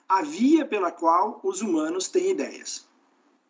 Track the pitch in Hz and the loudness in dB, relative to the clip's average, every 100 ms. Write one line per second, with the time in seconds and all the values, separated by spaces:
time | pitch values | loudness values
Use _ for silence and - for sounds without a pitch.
0 | - 190 151 165 254 320 277 214 175 - | -2 0 0 0 4 4 2 -2 -2 0
1 | 165 170 - - 127 123 214 160 156 180 | 2 4 2 -2 -6 -4 -2 -2 -2 -4
2 | 185 185 180 175 117 101 - - - _ | -2 0 0 -2 -4 -8 -14 -14 -16 _
3 | _ _ _ _ _ | _ _ _ _ _